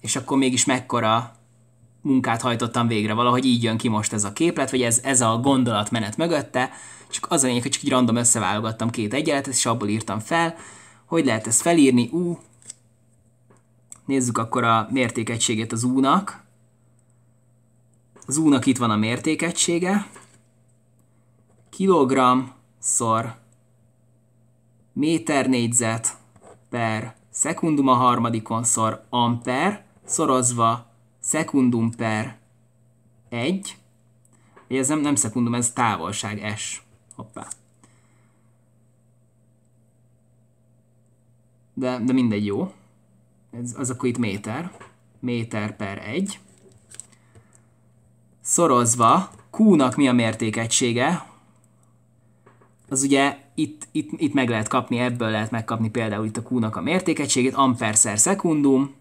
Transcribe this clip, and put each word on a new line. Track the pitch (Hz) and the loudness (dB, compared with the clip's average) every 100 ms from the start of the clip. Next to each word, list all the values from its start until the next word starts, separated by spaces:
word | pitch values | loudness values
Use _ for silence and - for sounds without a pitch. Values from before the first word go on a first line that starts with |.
és | 110 | -4
akkor | 143 120 139 | -6 0 2
mégis | 131 123 | 2 2
mekkora | - 127 123 120 110 113 120 - _ _ _ _ _ _ | 0 0 0 0 2 2 0 -16 _ _ _ _ _ _
munkát | 147 131 123 113 | 0 2 2 -2
hajtottam | 127 117 120 120 117 | -2 -2 -2 0 0
végre. | 110 107 | 0 0
Valahogy | 107 123 123 | 2 2 2
így | 131 120 | 2 2
jön | 113 110 | 0 0
ki | 123 | 0
most | 107 104 | 0 -2
ez | 107 | -2
a | 98 | -2
képlet, | - 165 165 131 | 0 0 0 -2
vagy | 131 | 0
ez, | 120 113 | 0 0
ez | 135 127 | 2 2
a | 117 117 | 2 2
gondolatmenet | 135 135 120 104 104 117 104 107 | 2 2 2 0 -2 -4 -4 -2
mögötte. | 170 151 - 127 131 - - - - | 0 -2 -2 -4 -4 -6 -20 -20 -14
Csak | - - | -12 -2
az | 165 | 0
a | 127 | 2
lényeg, | 123 | 0
hogy | 131 | -4
csak | - | -6
így | 143 | 0
random | 131 120 | 2 2
összeválogattam | 117 120 117 95 107 110 110 113 | 2 2 0 0 -2 -4 -4 -4
két | 120 104 | -2 -4
egyenletet, | 139 160 143 139 | -2 0 -2 -2
és | 127 | -2
abból | 127 117 104 | 0 0 -2
írtam | 110 - 104 | -2 -4 -6
fel. | - 165 165 165 - - - - | -2 0 0 -4 -20 -20 -20 -20
Hogy | _ 170 | _ 0
lehet | 135 113 113 | 2 0 0
ezt | 120 | 0
felírni? | 170 170 135 123 117 | 4 6 6 6 2
U. | 170 175 165 - _ - - _ _ _ _ _ _ _ _ _ _ _ - | -2 -2 -6 -12 _ -20 -20 _ _ _ _ _ _ _ _ _ _ _ -18
Nézzük | - 135 123 113 | -4 -2 0 -2
akkor | 117 127 | -2 0
a | 117 113 107 | 2 2 2
mértékegységét | 131 120 120 113 113 - 110 113 | -2 0 -2 -4 -4 -2 -2 -4
az | 113 | -2
U-nak. | 123 131 135 175 196 - _ _ _ _ _ _ _ _ _ _ _ _ _ _ _ _ _ - | 0 2 4 2 0 -14 _ _ _ _ _ _ _ _ _ _ _ _ _ _ _ _ _ -20
Az | - 143 | -6 2
U-nak | 156 131 | 4 4
itt | 135 120 | 2 2
van | 117 | 2
a | |
mértékegysége. | 107 110 120 160 151 165 - - 170 180 208 208 - - _ _ _ _ _ _ _ _ _ _ _ _ _ _ | 2 0 -2 -2 -2 -2 -2 0 0 0 0 -2 -18 -20 _ _ _ _ _ _ _ _ _ _ _ _ _ _
Kilogramm | - 190 175 127 135 127 127 123 - _ _ | -2 4 4 4 4 4 4 -2 -16 _ _
szor | - - 117 110 120 - _ _ _ _ _ _ _ _ _ _ _ _ _ _ _ - | -4 -2 0 0 -2 -12 _ _ _ _ _ _ _ _ _ _ _ _ _ _ _ -2
méter | 147 160 - 143 127 | 0 0 0 0 2
négyzet | 127 117 120 113 117 - - _ - - - _ | 2 2 0 0 -2 -6 -10 _ -20 -20 -20 _
per | 120 113 110 120 - _ | -4 -2 -2 -6 -16 _
szekundum | - 147 165 170 147 135 | -6 -4 -2 0 2 4
a | |
harmadikon | 123 123 120 117 117 110 113 | 4 4 2 0 -2 -4 -4
szor | 120 - 110 107 - | -2 0 0 -4 -4
amper, | 123 120 120 131 127 185 208 _ _ | 0 0 0 -2 -2 -2 -4 _ _
szorozva | - - 151 127 123 120 113 117 - _ _ _ | -8 -2 2 2 2 2 2 0 -8 _ _ _
szekundum | - 156 156 143 127 120 113 | -4 -2 0 2 2 2 -2
per | 113 113 107 107 - _ _ _ _ _ _ _ _ _ | -2 -4 -4 -6 -12 _ _ _ _ _ _ _ _ _
egy. | 120 135 190 - - _ _ _ _ _ _ _ - _ | -6 -4 -4 -8 -18 _ _ _ _ _ _ _ -20 _
Ugye | 127 | -2
ez | 131 | 0
nem, | 156 | 0
nem | 147 | 0
szekundum, | 139 120 123 117 | 0 -2 -2 -2
ez | 120 120 | -2 -4
távolság | - 117 95 82 107 104 104 107 107 | 0 0 0 -6 -8 -8 -8 -8 -8
S. | - - _ _ _ | -10 -14 _ _ _
Hoppá. | - 123 - - - _ _ _ _ _ _ _ _ _ _ _ _ _ _ _ _ _ _ _ _ _ _ _ _ _ _ _ _ _ _ _ _ _ _ _ _ _ _ _ _ _ | -20 -18 -18 -18 -20 _ _ _ _ _ _ _ _ _ _ _ _ _ _ _ _ _ _ _ _ _ _ _ _ _ _ _ _ _ _ _ _ _ _ _ _ _ _ _ _ _
De, | - 127 127 | -6 -4 -2
de | 123 | 0
mindegy, | 131 120 104 | 2 2 0
jó. | 104 104 190 - _ _ _ _ _ _ _ | 0 -2 -4 -8 _ _ _ _ _ _ _
Ez, | 120 123 117 | -12 -10 -8
az | 127 | -8
akkor | 120 127 | -4 -4
itt | 120 | -2
méter. | 113 98 107 123 175 - - _ _ _ | -4 -4 -8 -8 -10 -14 -20 _ _ _
Méter | 123 120 113 110 104 | -6 -4 -4 -6 -6
per | - 101 98 107 | -8 -10 -10 -8
egy. | 143 196 - - _ - - _ - - _ _ - _ _ _ _ _ _ _ _ _ _ | -6 -6 -8 -20 _ -20 -20 _ -20 -20 _ _ -20 _ _ _ _ _ _ _ _ _ _
Szorozva, | - - 170 123 120 120 117 160 185 - _ | -4 2 4 4 2 4 4 4 0 -14 _
Q-nak | - 220 165 127 | 4 6 6 4
mi | 131 135 | 2 4
a | |
mértékegysége? | 123 113 110 110 110 113 - 123 117 139 170 - - _ _ _ _ _ _ _ _ _ _ - _ _ _ - | 4 2 -2 -4 -2 -2 0 0 0 0 -2 -6 -20 _ _ _ _ _ _ _ _ _ _ -20 _ _ _ -8
Az | 131 | -2
ugye | 139 135 139 - - | 2 2 2 -2 -12
itt, | - 151 - - | -6 -6 -6 -8
itt, | 156 - - | -8 -6 -4
itt | 147 | -2
meg | 131 123 | 0 0
lehet | 113 107 | -2 0
kapni, | 127 120 120 | -2 -2 -2
ebből | 123 120 110 | -2 -2 -2
lehet | 110 110 | -2 -4
megkapni | 117 113 113 113 | -6 -6 -4 -2
például | 120 110 101 | -2 -4 -4
itt | 110 110 | -6 -8
a | |
Q-nak | 110 127 110 | -4 -2 -2
a | 92 | -4
mértékegységét, | 90 185 185 151 139 127 127 | -2 -2 0 -2 0 0 0
amper | 131 135 113 110 | 2 0 2 0
szer | 110 113 104 | 2 2 2
szekundum. | 170 190 175 151 143 135 139 - | 2 2 0 2 4 4 2 -6